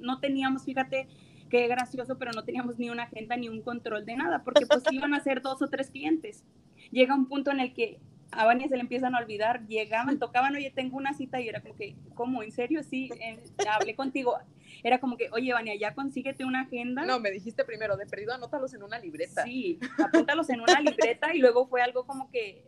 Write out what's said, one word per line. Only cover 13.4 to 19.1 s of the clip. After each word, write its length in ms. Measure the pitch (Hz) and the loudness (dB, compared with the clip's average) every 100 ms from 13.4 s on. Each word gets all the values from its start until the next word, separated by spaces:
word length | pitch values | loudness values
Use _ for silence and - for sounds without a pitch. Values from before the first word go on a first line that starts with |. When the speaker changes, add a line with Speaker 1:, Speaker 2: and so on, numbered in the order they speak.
| - - 403 | -10 -2 0
Speaker 1:
hablé 280 | 214 415 427 | 2 0 -2
contigo". 420 | 269 277 247 - - - - - | -4 0 0 0 -4 -20 -20 -6
Era 160 | 233 254 | 2 2
como 160 | 254 233 | 2 -2
que, 140 | 220 | -2
"Oye, 200 | 226 254 | -2 0
Vania, 220 | 240 226 | 0 -2
ya 200 | 202 208 | -4 -4
consíguete 500 | 214 277 262 262 269 | -4 -6 -4 -6 -4
una 160 | 262 262 | -2 -2
agenda". 420 | 262 247 240 254 | -4 -6 -4 -2
Speaker 3:
No, 140 | 285 254 | 0 0
me 140 | 214 | 0
dijiste 320 | 196 196 - | -4 -4 -4
primero, 320 | - 220 214 196 | -2 -2 -2 -2
"De 100 | 202 | -4
perdido, 260 | 196 208 | -8 -6
anótalos 400 | 254 240 302 262 | -6 -6 -6 -6
en 120 | 247 | -8
una 160 | 202 226 | -10 -10
libreta". 420 | 196 | -8